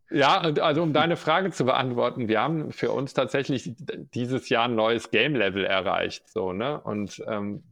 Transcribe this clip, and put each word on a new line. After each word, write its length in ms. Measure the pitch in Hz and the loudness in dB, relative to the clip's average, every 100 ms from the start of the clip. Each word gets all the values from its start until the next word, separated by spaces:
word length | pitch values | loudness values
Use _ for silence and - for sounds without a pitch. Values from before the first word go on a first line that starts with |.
| - | -4
Ja, 360 | 151 139 185 165 | 2 4 4 2
und 140 | 151 | 2
also 240 | 165 151 | 2 2
um 80 | 170 | 2
deine 240 | 151 165 165 | 2 2 0
Frage 360 | 156 170 190 | 2 2 0
zu 120 | - | 0
beantworten, 640 | 127 127 127 120 120 131 110 | 0 2 0 0 0 0 0
wir 140 | 107 | 2
haben 320 | 135 160 131 | 2 -2 -4
für 180 | - 117 | -4 -2
uns 220 | 113 135 | -2 -2
tatsächlich 600 | - 127 139 131 131 - 113 | -2 0 -2 -2 -4 -4 -12
dieses 720 | 139 - - 117 123 127 - | -12 -12 -10 -6 -2 -4 0
Jahr 160 | 117 120 | 2 2
ein 100 | 110 | 2
neues 340 | 110 117 - | 2 2 0
Game-Level 540 | 107 139 131 98 98 | 2 2 2 2 2
erreicht, 640 | 95 95 92 87 92 - _ | 2 2 2 0 -2 -6 _
so, 240 | 101 92 | -4 -2
ne? 300 | 92 127 147 | -2 -4 -4
Und, 420 | - 104 98 - 110 | -6 -6 -6 -10 -8
ähm, 360 | 107 101 101 - | -6 -6 -10 -10